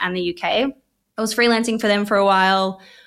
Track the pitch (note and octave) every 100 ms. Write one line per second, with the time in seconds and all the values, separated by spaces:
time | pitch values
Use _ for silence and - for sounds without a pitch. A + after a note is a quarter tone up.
0 | F3+ F3+ F3 F3 F3+ G3+ C4+ C#4 _ _
1 | _ - A3 A3+ A#3+ A3+ A#3 A3 G#3+ G3+
2 | G#3 G#3 G3 F#3+ F#3+ G3 F#3+ F#3+ - -